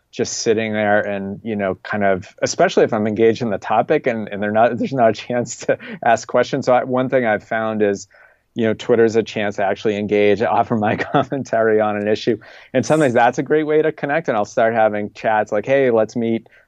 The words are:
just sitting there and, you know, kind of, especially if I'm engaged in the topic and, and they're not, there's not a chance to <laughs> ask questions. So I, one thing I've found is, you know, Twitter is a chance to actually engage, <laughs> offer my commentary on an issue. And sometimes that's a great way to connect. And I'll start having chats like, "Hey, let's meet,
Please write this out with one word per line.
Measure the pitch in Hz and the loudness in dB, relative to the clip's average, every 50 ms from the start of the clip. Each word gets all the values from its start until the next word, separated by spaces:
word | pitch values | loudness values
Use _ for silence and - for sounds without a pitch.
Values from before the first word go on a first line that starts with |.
| _ _ | _ _
just | - - 113 - - - | -6 -6 -6 -4 -4 -4
sitting | - 117 107 110 113 110 107 | -2 0 0 0 0 -2 -2
there | 107 107 104 104 104 | 0 2 2 2 2
and, | 90 101 101 98 98 98 101 - | 0 -2 -6 -6 -8 -8 -10 -10
you | - 117 107 | -8 -6 -4
know, | 104 101 95 92 | -2 -2 -4 -4
kind | - - - 107 107 101 | -6 -8 -8 -4 0 2
of, | 98 95 92 - - - - | 2 0 0 -4 -12 -8 -4
especially | - 120 - - 170 190 - 214 156 | -4 -4 0 2 0 2 4 2 2
if | 113 | 2
I'm | 117 107 104 | 2 -2 -2
engaged | 110 107 107 113 113 110 - | -2 0 4 4 4 4 2
in | 123 110 | -2 -4
the | 95 92 | -4 -6
topic | - - 110 113 - - 160 147 - | -4 -2 0 0 2 2 0 0 0
and, | 135 117 110 104 - | -2 -2 -4 -6 -8
and | 101 98 | -6 -4
they're | 104 104 | -4 0
not, | 107 110 117 120 123 | 2 2 2 2 2
there's | 185 247 196 | -2 -6 -4
not | 135 131 117 113 | 0 2 2 2
a | 107 | 2
chance | - - - 123 123 117 - - - - | 0 -6 -4 -4 -4 -4 -4 -8 -8 -4
to | - 123 - - - | -4 -4 -4 -4 -16
<laughs> | 226 - - | -12 -4 0
ask | 123 113 117 - - | 0 0 0 -2 -2
questions. | - 123 120 - 151 135 - | 0 0 0 0 -2 -4 0
So | 135 123 | 2 2
I, | 123 127 | 2 2
one | 131 123 127 131 127 | 0 -2 -2 -2 0
thing | 135 131 120 | 0 0 2
I've | 110 104 98 - | 2 -2 -2 -4
found | - 117 113 110 110 110 107 | -4 -4 -4 -2 -2 0 0
is, | 107 101 101 95 - _ _ _ - _ _ _ _ _ - | 2 0 0 -2 -6 _ _ _ -20 _ _ _ _ _ -4
you | 120 113 | -2 0
know, | 110 107 | 0 -2
Twitter | - - - 120 113 113 | -2 0 0 4 4 4
is | 113 104 | 4 4
a | 113 | 0
chance | 104 - - 113 104 104 104 | -2 -2 -4 -4 -4 -4 -4
to | - 98 | -2 -2
actually | 95 101 - - 110 104 | -2 -2 -2 -2 -2 -2
engage, | 101 104 95 104 104 104 104 101 98 | -2 -2 0 2 2 4 4 2 2
<laughs> | |
offer | 117 - 107 110 117 - 120 | 0 0 0 0 0 0 -2
my | 110 104 107 107 | -2 0 -2 -2
commentary | - - - - 139 - - 143 135 120 - 123 113 110 110 107 107 | -2 -4 -2 -2 -2 -2 -2 -4 -8 -6 -2 0 0 2 2 2 2
on | 107 107 104 | 2 0 -2
an | 104 104 | -2 -2
issue. | 104 107 101 - 123 113 113 - - - - - - - | -2 -2 -2 0 -4 -4 -4 -6 -20 -20 -20 -14 -4 -4
And | 131 - | -2 0
sometimes | - 151 156 151 127 113 | 0 2 2 2 2 4
that's | 123 117 123 123 160 | 4 2 2 2 0
a | |
great | 139 - 151 156 | -2 0 0 0
way | 156 151 151 156 | 0 2 2 2
to | 151 160 | 2 0
connect. | - - - 143 143 160 - 151 | -2 -4 -6 -4 -2 -2 -2 -2
And | 120 | -2
I'll | 104 104 | -2 -2
start | - - 127 113 113 113 | -2 0 0 2 2 4
having | 113 110 107 104 104 104 104 - | 4 2 2 2 0 -6 -8 -10
chats | - - 113 107 107 107 - | -6 -2 0 0 0 0 0
like, | 107 104 101 | -2 -4 0
"Hey, | 127 135 139 135 123 | 0 2 2 4 4
let's | 113 110 110 107 - | 4 2 2 0 -2
meet, | 123 113 113 113 113 - _ _ _ _ | -4 -2 -2 -2 -4 -6 _ _ _ _